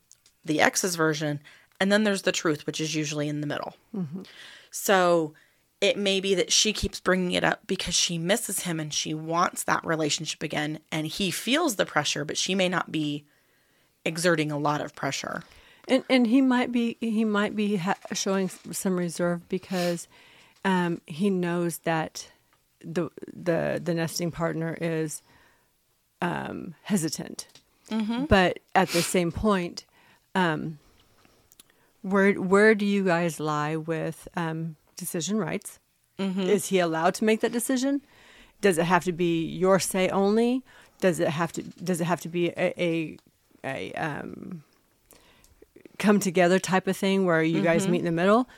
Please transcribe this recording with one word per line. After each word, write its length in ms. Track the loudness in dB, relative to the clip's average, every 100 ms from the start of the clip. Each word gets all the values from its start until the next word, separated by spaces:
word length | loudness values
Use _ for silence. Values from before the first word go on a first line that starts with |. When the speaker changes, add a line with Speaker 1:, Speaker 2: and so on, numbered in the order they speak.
| _ _ _ _
Speaker 1:
the 160 | -2 2
ex's 360 | 4 2 -2 0
version, 440 | 0 0 -2 -4 -8 -20 _ -2
and 120 | 2
then 120 | 4
there's 200 | 4 0
the 80 | 0
truth, 340 | 0 0 -2 -4
which 160 | -6
is 140 | -4 -2
usually 320 | -4 -4 -4
in 120 | -4
the 60 | -4
middle. 280 | -6 -8 -12 _ -8
Speaker 2:
Mm-hmm. 280 | -6 -8 -14 -18 -20 -20 -16
Speaker 1:
So 640 | -4 2 4 6 4 2 -6 _ _ _ _
it 180 | 0 2
may 220 | 0 0
be 160 | 2 0
that 160 | 2
she 220 | 2 2
keeps 260 | 0 -4 -2
bringing 320 | 0 0 2
it 120 | 2
up 180 | 2 0 -2
because 280 | -4 -2 0
she 220 | 0 -2
misses 440 | 0 -2 -2 -6
him 180 | -4 -6
and 140 | -4
she 200 | -4 -4
wants 500 | -6 -2 0 0 -2
that 220 | -2 -2 0
relationship 580 | -2 0 -2 -4 -8
again, 360 | -6 -4 -6 -8 -8
and 160 | -6 -4
he 240 | -2 -2
feels 460 | -2 0 0 2 0
the 80 | 0
pressure, 380 | 0 0 -2
but 140 | -4 -4
she 160 | -2
may 160 | 0 0
not 220 | -2 -4
be 340 | -4 -4 -6 -10 _ _ _ _ _ _ _ -6
exerting 460 | 0 2 2 0
a 80 | 0
lot 220 | 0 -2
of 140 | -4 -6
pressure. 480 | -4 -4 -6 -8 -12 -20 -20 _ 0
Speaker 2:
And, 160 | 0 4
and 180 | 4 6
he 140 | 4
might 300 | 4 2 2
be, 260 | 0 -2 -2
he 240 | -2 0 2
might 300 | 2 0 0
be 220 | 0 0
ha-, 180 | 0 -4 -4
showing 320 | -4 -2 0 -2
s-, 140 | -6 -12 -4
some 180 | -2 0
reserve 540 | -2 -2 -2 -2 -4
because, 580 | -8 -4 -2 -2 -4 -8 -20 -20 -20 -20 _
um, 380 | 0 2 0 -4 -8
he 220 | -2 0
knows 500 | 2 0 0 -2 -4
that 500 | -2 -2 -4 -8 -16 _ _ _ _ _
the, 280 | -8 -4 -4 -8 -16
the, 480 | -6 -2 0 0 -2
the 100 | -2 -2
nesting 360 | -2 -4 -6
partner 460 | -2 -4 -2 -6 -4
is, 440 | -4 -2 -4 -8 -16 _ _ _ _ _ _ _ _ _
um, 540 | -6 -4 -6 -10 -12 -12
hesitant. 640 | -2 0 0 -4 -10 -12 -16 -20 _ _ -6
Speaker 1:
Mm-hmm. 360 | -4 -2 -2 4
Speaker 2:
But 340 | 6 6 0 0 2
at 140 | 2
the 120 | 2
same 300 | 0 0 0
point, 540 | 0 2 2 0 -8 -18 _ _ _ _ 0
um, 420 | 0 0 -6 -10 _ _ _ _ _ _ _ -20 _ _ _ _
where, 300 | 0 4 4
where 420 | 4 4 6 8 6
do 100 | 2
you 180 | 2
guys 360 | 2 2 0 -2
lie 360 | -2 0 0 -2
with, 520 | -4 -4 -4 -8 -8 -4
um, 400 | -4 -4 -6 -10 _ -12
decision 420 | -8 -6 -2 -2
rights? 420 | -2 -6 -8 -20 _ _ _ -6
Speaker 1:
Mm-hmm. 220 | -4 -2
Speaker 2:
Is 260 | 2 0 2
he 100 | 0
allowed 380 | 2 2 0 2
to 100 | 2
make 160 | 2
that 100 | 0
decision? 500 | -2 -2 0 0 -2 -4 -20 -20 -20 -20 _
Does 160 | 2 4
it 80 | 2
have 180 | 2 2
to 60 |
be 320 | 0 0 0
your 360 | -2 0 4 4
say 280 | 2 0 0
only? 540 | 2 2 4 2 0 -4 -18 -20 _
Does 200 | 0 2
it 100 | 0
have 220 | 0 -2
to, 100 | -4
does 360 | -10 -8 -4 -2
it 60 | 0
have 160 | -2
to 80 | -2
be 200 | -2 -2
a, 240 | 0 -2 0
a, 380 | -2 -2 -4 -10 _ _ _ _
a, 280 | -8 -8 -8
um, 720 | -6 -6 -6 -10 -12 -12 -14 -16 _ _ _ _ -20 _ _ _ _ -20 -20 -18 -2
come 220 | 2 4
together 400 | 2 4 4 4
type 280 | 2 0 0
of 80 | -2
thing 300 | 0 2 4
where 180 | 2
you 180 | 2 2
guys 220 | 2 2
Speaker 1:
Mm-hmm. 80 | 2
Speaker 2:
meet 80 | 0
in 60 | 0
the 60 |
middle? 360 | 2 4 4 2